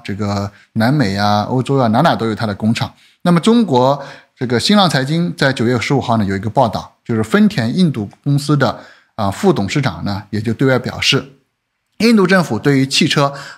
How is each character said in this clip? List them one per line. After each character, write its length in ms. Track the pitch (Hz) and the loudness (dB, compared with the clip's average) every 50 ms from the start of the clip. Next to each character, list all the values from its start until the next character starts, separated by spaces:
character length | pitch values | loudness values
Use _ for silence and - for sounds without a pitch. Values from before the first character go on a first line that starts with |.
| - | -8
这 100 | - 104 | -10 -6
个 380 | 98 107 101 101 101 101 101 - - _ _ _ | -6 -4 -4 -4 -4 -4 -6 -8 -14 _ _ _
南 200 | 113 110 120 143 | 0 0 2 2
美 200 | 151 127 98 98 | 2 0 0 0
呀， 300 | 101 104 104 104 104 104 | 0 0 0 0 0 0
欧 200 | - 117 131 123 | -2 -2 -4 -2
洲 160 | - 139 139 | 0 0 0
呀， 80 | 127 113 | 2 2
哪 140 | 107 117 | 2 2
哪 120 | 156 170 127 | 2 2 2
都 140 | 98 113 113 | 0 -2 -4
有 80 | 107 | -2
它 100 | 101 113 | -2 -4
的 80 | 107 98 | -4 -4
工 200 | - - 110 117 | -2 0 -2 0
厂。 180 | - 117 - - _ _ _ _ _ | 0 -2 -6 -8 _ _ _ _ _
那 100 | _ 175 | _ 2
么 80 | 175 170 | 2 2
中 240 | - 220 233 240 226 | 4 4 4 4 2
国 400 | 180 135 123 127 131 143 139 - - - - - _ _ | 2 2 4 4 4 2 0 -4 -12 -18 -20 -20 _ _
这 120 | _ 135 117 | _ -4 -2
个 120 | 127 - | -2 -2
新 160 | - - 208 | 2 2 4
浪 140 | 208 196 165 | 4 4 4
财 160 | 143 139 131 | 2 0 -2
经 260 | 135 160 170 175 175 156 - | -2 -2 -2 -2 -4 -2 -2
在 160 | 151 139 127 | 0 0 0
九 140 | - 120 117 | 0 0 0
月 120 | 127 117 | 0 0
十 140 | - - 143 | 0 0 0
五 80 | 131 | -2
号 160 | 110 - 117 110 | 0 0 0 0
呢， 80 | 104 | 0
有 100 | 95 98 | 0 -2
一 40 | 98 | -4
个 100 | 98 110 | -4 -4
报 180 | - 143 131 110 | 0 0 0 0
道， 280 | - - - - _ _ _ | -2 -6 -12 -12 _ _ _
就 80 | - 120 | -4 -2
是 100 | 110 110 | -2 -2
丰 240 | - - 202 214 208 | 0 2 2 2 2
田 300 | - - 117 113 131 175 | 2 0 -2 -2 0 2
印 140 | 185 165 | 0 0
度 180 | 123 123 104 101 - _ _ | 0 -2 -6 -8 -10 _ _
公 160 | 147 143 143 | -2 -2 -2
司 180 | 147 - 151 143 | 0 0 0 2
的， 220 | 135 110 - - - - - _ _ _ _ | 2 0 -2 -6 -12 -20 -20 _ _ _ _
啊， 160 | - 104 98 | -4 -4 -4
副 240 | 95 - - 196 160 | -4 0 0 0 2
董 160 | 131 101 98 | 2 -2 -2
事 100 | - 151 | -2 -2
长 240 | 135 - 85 82 95 | -2 -2 -4 -4 -6
呢， 200 | 101 101 98 - - | -6 -6 -6 -8 -6
也 100 | - 107 | -6 -6
就 100 | 107 117 | -4 -4
对 160 | 113 - 143 131 | -2 0 2 2
外 120 | 131 123 | 2 0
表 200 | - - - - | -2 -4 -8 -4
示， 240 | - - - 180 - - - _ _ _ _ _ _ _ _ _ _ _ _ _ | -2 0 0 0 -2 -6 -16 _ _ _ _ _ _ _ _ _ _ _ _ _
印 180 | 202 233 233 214 | 2 4 4 4
度 80 | 185 | 4
政 180 | 165 196 190 165 | 4 2 2 2
府 140 | - 117 104 | 0 -4 -2
对 220 | - 147 143 135 | 0 2 2 2
于 80 | 135 135 | 2 0
汽 200 | - - - 151 | 0 0 0 2
车 240 | - - 143 139 143 - - - - | 2 0 0 0 -2 -6 -14 -18 -20